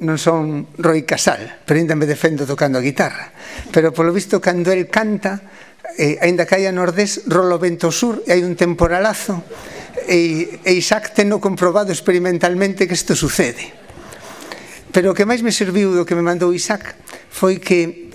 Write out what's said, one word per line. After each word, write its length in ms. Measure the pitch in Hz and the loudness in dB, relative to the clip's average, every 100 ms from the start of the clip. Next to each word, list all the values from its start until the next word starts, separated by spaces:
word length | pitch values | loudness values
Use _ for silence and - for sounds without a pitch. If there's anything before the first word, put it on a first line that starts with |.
| 160 | -2
non 160 | 156 | 0
son 480 | 165 165 151 147 151 - | 2 0 -2 -6 -8 -2
Roy 240 | 165 160 | 2 2
Casal, 640 | - - 196 123 113 - - | 0 0 0 0 -8 -12 0
pero 160 | 151 | 2
aínda 160 | 165 156 | 2 0
me 80 | 151 | 0
defendo 400 | 151 160 147 139 | 2 0 0 -4
tocando 320 | 139 143 131 | 0 0 2
a 80 | 131 | 0
guitarra. 480 | 143 156 - - - - - - | 0 -2 -2 -14 -18 -16 -16 0
Pero 160 | 160 160 | 2 2
polo 240 | 160 165 | 2 2
visto, 240 | 185 - 202 | 2 0 0
cando 320 | 185 175 175 | 2 2 2
el 160 | 185 175 | 0 2
canta, 640 | 220 220 202 196 196 - - - - - - | 0 0 -2 -2 -6 -12 -20 -20 -20 -14 -2
eh, 240 | 151 151 | 0 2
aínda 240 | 175 175 165 | 2 2 2
que 160 | 190 | 2
haya 80 | 190 | 2
nordés, 560 | 180 175 175 202 - - | 0 0 0 -2 -2 0
rola 320 | 175 180 170 | 2 2 2
o 60 | |
vento 260 | 180 170 165 | 0 0 -2
sur 320 | 151 240 220 453 | 0 -2 -2 2
e 80 | 180 | 2
hai 80 | 180 | 2
un 80 | |
temporalazo, 880 | 165 175 165 165 180 214 202 - 175 - - - - - - - | 0 0 2 2 2 0 -2 -6 -6 -8 -16 -16 -16 -12 -10 0
e, 560 | 175 170 156 175 - | 2 2 -2 -6 -4
e 160 | 190 180 | 0 0
Isaac 400 | - 214 - - | 2 -2 0 0
teno 240 | 202 208 | 2 2
comprobado 480 | 202 185 180 196 196 | 0 2 2 2 0
experimentalmente 960 | 165 - 180 180 175 175 180 196 190 180 | -2 0 0 0 0 0 0 -2 0 -2
que 80 | |
isto 240 | 170 - 156 | -2 0 0
sucede. 560 | 147 - 127 - - - - - - - - - - - - - - | 0 0 -2 -2 -14 -18 -20 -20 -20 -20 -18 -18 -16 -18 -18 -20 0
Pero 240 | 185 190 | 2 2
o 40 | 180 | 2
que 120 | 202 | 0
máis 160 | 240 | 0
me 80 | 226 | 0
serviu 420 | - 190 190 196 | 0 0 2 2
do 140 | 175 170 | 2 0
que 80 | 170 | 0
me 100 | 170 | 0
mandou 300 | 175 180 175 | 0 0 0
Isaac 400 | - 202 - - - - - | -2 -4 -6 -18 -20 -20 -16
foi 320 | - 190 190 | -2 0 0
que 480 | - 180 170 - - | 2 2 0 -6 -8